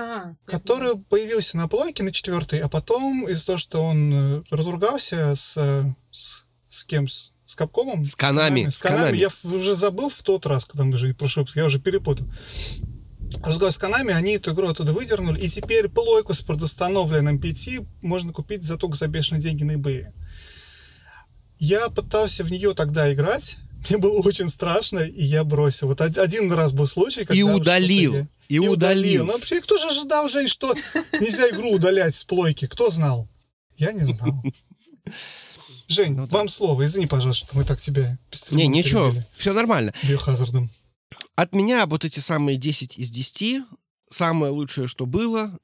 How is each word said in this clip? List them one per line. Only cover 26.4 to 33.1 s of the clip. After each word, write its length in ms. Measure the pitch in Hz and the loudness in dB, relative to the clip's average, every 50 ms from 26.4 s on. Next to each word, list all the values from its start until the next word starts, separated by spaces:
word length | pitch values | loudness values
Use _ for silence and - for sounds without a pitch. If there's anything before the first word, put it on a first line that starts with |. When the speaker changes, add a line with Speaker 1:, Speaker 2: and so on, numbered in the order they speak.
| 202 180 | 0 2
Speaker 2:
раз 200 | 170 160 160 143 | 2 2 2 2
был 140 | 135 139 147 | 2 2 2
случай, 340 | 139 - 175 202 269 262 240 190 | 2 2 2 0 0 0 -4 0
когда 100 | - 190 | 2 4
Speaker 3:
И 80 | 190 | 4
Speaker 2:
что-то 140 | 202 202 202 | 6 6 4
Speaker 3:
удалил, 580 | 190 156 170 180 185 185 180 202 196 170 131 127 | 4 4 4 4 4 4 4 4 4 4 2 2
Speaker 2:
я 60 | 139 147 - _ _ _ - | 0 -4 -6 _ _ _ 0
Speaker 3:
и 60 | 139 | 2
Speaker 2:
и 40 | 156 | 2
удалил. 140 | 190 202 | 4 4
Speaker 3:
удалил. 520 | 190 165 180 180 196 196 190 190 165 143 - | 2 4 4 4 4 4 4 4 2 2 2
Speaker 2:
Ну, 60 | 185 | 0
вообще, 280 | 233 240 - - 339 349 | -2 -2 -2 -2 -2 0
кто 180 | - - 427 381 | 2 2 2 2
же 100 | 311 320 | 4 2
ожидал, 400 | 294 285 285 277 311 302 302 277 | 2 2 2 2 2 2 4 2
Жень, 200 | - 285 269 - | 2 2 4 4
что 260 | - - 277 262 240 302 - - - 320 330 - - 302 | 2 2 2 -2 -2 -2 -4 -6 -6 -6 -4 -2 -2 0
нельзя 280 | 208 226 208 262 247 240 | 2 2 4 4 4 4
игру 220 | 202 208 240 233 | 2 2 0 2
удалять 420 | 202 180 170 185 196 190 180 160 - | 2 4 4 4 4 4 4 2 2
с 100 | - - | 0 0
плойки? 420 | - 185 185 175 160 147 - 139 | 0 0 2 2 2 0 -2 -4
Кто 240 | - - - 240 214 | -6 -2 0 2 2
знал? 380 | 160 165 151 139 | 2 2 2 2